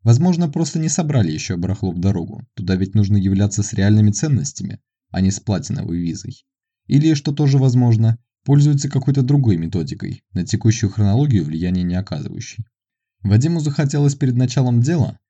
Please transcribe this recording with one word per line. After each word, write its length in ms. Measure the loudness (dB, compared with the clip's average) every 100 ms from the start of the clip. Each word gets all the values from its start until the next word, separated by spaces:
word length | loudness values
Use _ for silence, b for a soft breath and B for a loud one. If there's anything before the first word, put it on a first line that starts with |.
Возможно, 480 | 4 4 2 2 -2
просто 300 | -2 -4 -2
не 100 | -2
собрали 420 | -2 -2 0 0
еще 260 | -2 -6 -6
барахло 340 | -4 -4 -4
в 80 | -2
дорогу, 460 | -2 -2 -6 -12 -16 -10
туда 200 | -4 -2
ведь 200 | 0 0
нужно 220 | 2 2
являться 460 | 2 0 0 -2
с 100 | -4
реальными 380 | 0 2 4 4
ценностями, 680 | 2 -2 -2 -2 -8 -12 -12 _ _ _
а 100 | -2
не 100 | -2
с 80 | -2
платиновой 600 | -4 -4 -4 -8 -6 -4
визой. 440 | -4 -6 -12 -18 _ _ _ _ 0
Или, 260 | 2 4
что 180 | 2 -2
тоже 260 | 0 2 4
возможно, 600 | 4 4 4 4 2 0 _ _
пользуются 460 | 2 4 4 2 -2
какой-то 320 | -2 0 0
другой 360 | 2 2 2 0
методикой, 680 | -2 -4 -6 -8 -10 -12 _
на 120 | -8 -4
текущую 440 | 0 2 2 -2
хронологию 560 | 0 0 2 2 0 0
влияния 380 | -4 -2 -2
не 120 | -2 -4
оказывающей. 680 | -6 -8 -10 -12 -14 -14 -16 _ _ _ _ _
Вадиму 400 | 2 2 2 0
захотелось 540 | -2 -2 -2 0 0 0
перед 200 | -2 0
началом 460 | 0 0 2 2
дела 380 | 2 0 -2 -6